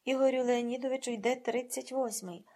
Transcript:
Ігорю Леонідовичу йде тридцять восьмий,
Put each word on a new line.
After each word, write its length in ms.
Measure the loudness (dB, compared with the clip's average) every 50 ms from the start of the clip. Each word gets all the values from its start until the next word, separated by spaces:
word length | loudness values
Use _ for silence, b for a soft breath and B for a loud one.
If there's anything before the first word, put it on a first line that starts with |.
| -2
Ігорю 400 | 0 2 4 4 4 4 4 4
Леонідовичу 680 | 4 2 2 2 0 -2 -2 -2 -2 -2 -2 -2 -4
йде 240 | -4 0 0 0 0
тридцять 560 | 0 -2 -2 -2 -2 -2 -4 -6 -8 -8 -4
восьмий, 540 | -2 -2 -2 -2 -4 -6 -8 -10 -12 -12 b b b